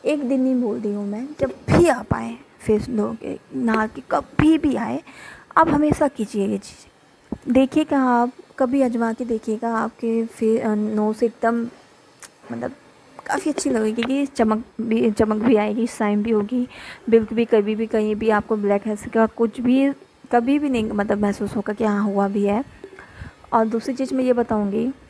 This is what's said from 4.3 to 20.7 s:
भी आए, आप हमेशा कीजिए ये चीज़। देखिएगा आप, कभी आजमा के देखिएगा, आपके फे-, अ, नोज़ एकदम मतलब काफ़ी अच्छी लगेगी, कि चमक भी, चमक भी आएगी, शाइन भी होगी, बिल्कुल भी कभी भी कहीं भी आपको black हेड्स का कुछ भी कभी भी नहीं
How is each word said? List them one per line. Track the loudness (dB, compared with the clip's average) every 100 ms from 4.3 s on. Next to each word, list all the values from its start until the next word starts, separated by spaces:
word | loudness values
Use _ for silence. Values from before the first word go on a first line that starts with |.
| 2 4 4
भी | 2 -2
आए, | -4 -6 -10 -20 -20 -20 -2 2
आप | 4
हमेशा | 4 2 2 0
कीजिए | 0 -4 -2 -2
ये | -4
चीज़। | -8 -20 -20 _ _ _ _ -12 0
देखिएगा | 2 4 2 0 0
आप, | 2 2 0 -4 -20 -2
कभी | 0 2
आजमा | 0 0 -2
के | -4 -4
देखिएगा, | -4 -4 -4 -2 -2
आपके | -4 -4 -2 -2 -2
फे-, | -2 0 2
अ, | 0 -2
नोज़ | -2 0 -2 0 -2
एकदम | 0 -2 -2 -4 -12 -20 _ _ _ -20 _ -12
मतलब | -8 -8 -10 -20 _ -20 -20 -6
काफ़ी | -4 -2
अच्छी | -4 -2
लगेगी, | 0 -2 -2
कि | -2 -2 -2
चमक | 0 0 0 -4 -8
भी, | -2 2 2
चमक | 2 0 2
भी | 2 2
आएगी, | 2 -2 -4
शाइन | -2 0 0
भी | 2
होगी, | 0 0 -2 -4 -8 -18 -12 4
बिल्कुल | 4 4 -2
भी | 2
कभी | 2 2 -2
भी | -2
कहीं | 0 0 0
भी | 2
आपको | 0 0 -2
black | 0 0 0
हेड्स | -6 -2
का | 2 2
कुछ | 2 -2 0
भी | 2 4 2 0 -12 _ 0
कभी | 0 2 0
भी |
नहीं | 2